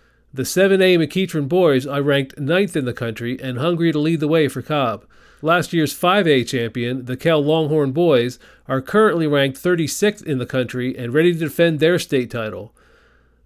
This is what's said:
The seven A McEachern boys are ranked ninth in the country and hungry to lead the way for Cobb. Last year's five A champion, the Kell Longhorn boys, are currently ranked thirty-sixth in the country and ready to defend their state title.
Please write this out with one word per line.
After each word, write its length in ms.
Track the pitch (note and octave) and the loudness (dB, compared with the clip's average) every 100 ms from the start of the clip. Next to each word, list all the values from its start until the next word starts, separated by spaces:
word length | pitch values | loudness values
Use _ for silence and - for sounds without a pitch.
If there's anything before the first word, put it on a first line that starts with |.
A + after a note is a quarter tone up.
| _ _ _ | _ _ _
The 100 | C3 | -8
seven 380 | B2+ F3+ F#3+ F#3+ | -4 2 4 4
A 160 | F#3 F3 | 4 4
McEachern 500 | D#3 F#3+ F#3+ D#3+ C#3 | 2 -2 -2 -2 0
boys 380 | F3 F3 C3+ C#3 | 2 4 4 0
are 160 | C#3+ | -2
ranked 380 | C#3+ C#3 C3+ - | 0 0 0 -6
ninth 360 | C#3 F3 G3+ E3 | -2 0 0 -2
in 100 | B2+ | -4
the 80 | |
country 460 | A#2 A#2 A2+ A#2+ B2+ | -4 -6 -6 -6 -6
and 200 | C3 B2 | -6 -4
hungry 320 | D#3 F3 E3+ | -2 0 0
to 80 | D3+ | 0
lead 200 | D3+ E3 | 0 0
the 80 | D3 | 2
way 200 | E3 C#3+ | 2 2
for 160 | C3 | -2
Cobb. 420 | - D3+ B2+ G2+ - - - _ | -4 -2 -2 -4 -10 -20 -20 _
Last 300 | D3+ F3 D#3 | 0 0 2
year's 220 | E3+ D3 | 0 0
five 340 | - F3 G3 F3 | 0 0 2 4
A 160 | C3+ | 2
champion, 600 | A#2 C3 A#2 B2+ A#2+ C3 B2+ | 2 -4 -4 -4 -6 -6 -8
the 100 | B2+ | -4
Kell 260 | E3 D#3+ | 0 2
Longhorn 520 | C#3+ D#3+ D3+ D#3 C3+ | 2 0 0 0 0
boys, 460 | C3+ F3 C3 B2 - - - - | 0 2 4 2 -4 -18 -16 -6
are 140 | C3 | -4
currently 440 | C3 G#3 G#3+ E3 D#3 | 0 2 2 2 0
ranked 320 | C#3+ C#3 C3 | 2 0 -2
thirty-sixth 680 | F3+ F3 D3 - G#3 G3+ - | -2 0 -2 0 -2 -2 -4
in 120 | C3 | -6
the 80 | A#2+ | -4
country 520 | C3 A#2+ B2+ B2+ B2+ | -4 -4 -4 -6 -6
and 160 | A#2+ | -4
ready 180 | C#3 F3 | 0 2
to 80 | E3+ | 2
defend 400 | D#3+ - E3+ D#3 | -2 0 0 2
their 180 | D#3 F3+ | 2 2
state 320 | - C#3 A#2 | 0 -2 -2
title. 460 | A#2+ A2 F#2+ G#2 _ _ _ _ _ _ _ | -6 -8 -10 -14 _ _ _ _ _ _ _